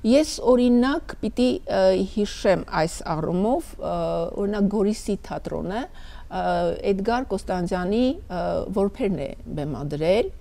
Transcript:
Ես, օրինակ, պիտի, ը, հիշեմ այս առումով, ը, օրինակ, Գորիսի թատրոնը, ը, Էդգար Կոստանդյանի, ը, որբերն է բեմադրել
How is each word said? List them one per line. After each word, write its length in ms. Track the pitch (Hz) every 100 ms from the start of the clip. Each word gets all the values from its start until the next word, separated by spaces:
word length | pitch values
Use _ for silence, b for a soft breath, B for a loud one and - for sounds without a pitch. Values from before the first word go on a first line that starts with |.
Ես, 320 | 220 269 311 -
օրինակ, 760 | - 247 247 240 254 320 - -
պիտի, 320 | 214 - 247
ը, 280 | - - 196 190 190 190
հիշեմ 600 | - 208 - 208 170 -
այս 280 | 170 160 - -
առումով, 640 | 156 156 180 214 294 -
ը, 240 | - - 170 165 170 170
օրինակ, 380 | - 202 208 196
Գորիսի 460 | 208 202 214 - 196
թատրոնը, 640 | - 156 165 160 160 214
ը, 640 | 311 - - - - 185 180 175 175 170
Էդգար 460 | - 196 202 240 277
Կոստանդյանի, 800 | 190 - 185 175 185 180 220 254
ը, 380 | 320 - 180 175 170 -
որբերն 500 | 196 196 - 208 165
է 100 | - - -
բեմադրել 840 | 156 147 120 143 143 160 208 381 -